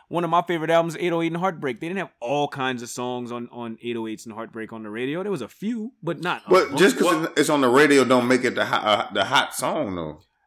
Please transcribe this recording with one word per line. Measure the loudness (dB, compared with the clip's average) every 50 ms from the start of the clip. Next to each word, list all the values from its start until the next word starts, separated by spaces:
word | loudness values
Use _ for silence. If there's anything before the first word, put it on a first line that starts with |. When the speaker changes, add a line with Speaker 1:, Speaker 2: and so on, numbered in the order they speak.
| _ -8
Speaker 1:
one | -4 -4 -2
of | 0
my | 0 0
favorite | 0 0 -2 -2 0 2
albums, | 4 4 4 2 -2 -4
eight | -2 -2 0
oh | 0
eight | 0 -2
and | -2 -2
Heartbreak. | -2 -4 -4 -4 -4 -6 -6 -6
They | -8 -8
didn't | -6 -6
have | -8 -8 _ _
all | -6 -4 -2 -2 -2 -2
kinds | -4 -4 -4 -4 -4 -6
of | -8 -10
songs | -8 -8 -6 -6 -6 -6 -6 -8
on, | -8 -10 -10 -12
on | -12 -12 -12 -12 -12 -10 -8
eight | -6 -6 -6
oh | -6 -6
eights | -8 -10 -12
and | -14 -14
Heartbreak | -12 -12 -12 -12 -12 -12 -12 -12
on | -12
the | -12 -10
radio. | -8 -6 -6 -4 -4 -4
There | -4 -4
was | -6 -6 -6
a | -10
few, | -12 _ -8 -6 -6 -6 -8 -10 -12 _
but | -8 -8 -6 -6 -4
not | -6 -6 -4 0 2
a |
Speaker 2:
But | 4 4 4 2 2 4
just | 4 4 4
Speaker 1:
bunch. | 4 2 2
Speaker 2:
'cause | 2 0
Speaker 3:
What? | -2 -2 0
Speaker 2:
it's, | 0
it's | 2 2
on | 2 2
the | 4 6
radio | 6 6 8 8 8 6 6
don't | 6 4 4 4 4
make | 2 2 2
it | 0 -2
the | -2 -2
hot, | -2 -2 0 2
uh, | 4 2 2 2 0 0
the | -2 0
hot | 2 2 2 0 0 -2
song, | -4 -4 -2 -2 -2 -4 -4 -4
though. | -6 -6 -8 -10 -12 _ _ _ _ _